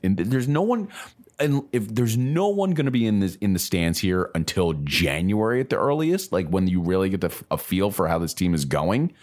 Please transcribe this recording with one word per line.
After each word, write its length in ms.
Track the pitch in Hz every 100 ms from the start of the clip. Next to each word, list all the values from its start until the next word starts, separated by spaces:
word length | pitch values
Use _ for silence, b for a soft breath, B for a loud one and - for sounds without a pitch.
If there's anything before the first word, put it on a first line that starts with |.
In, 120 | 95 92
there's 320 | 95 131 127
no 140 | 147
one, 280 | 208 240 196 B B B - -
and 240 | 147 139 -
if 200 | 123 104
there's 220 | 110 117 117
no 300 | 127 160 202
one 220 | 202 190
gonna 200 | 160 135
be 140 | 127 113
in 140 | 104
this, 160 | 95 -
in 160 | 101
the 60 | 92
stands 400 | - 87 82 82
here 300 | 95 92 - 85
until 380 | 80 - 107
January 840 | 78 71 71 85 73 92 107 110 123
at 100 | 123
the 80 | -
earliest, 540 | 135 147 160 185 -
like, 160 | 87 80
when 180 | 92 92
you 140 | 90
really 280 | 85 92 95
get 120 | 95
the, 120 | 85 - -
a 80 | 76
feel 320 | - 92 101
for 160 | 95 82
how 120 | 82
this 140 | 82
team 200 | - 90
is 100 | 82 69
going. 460 | 73 80 117 170 -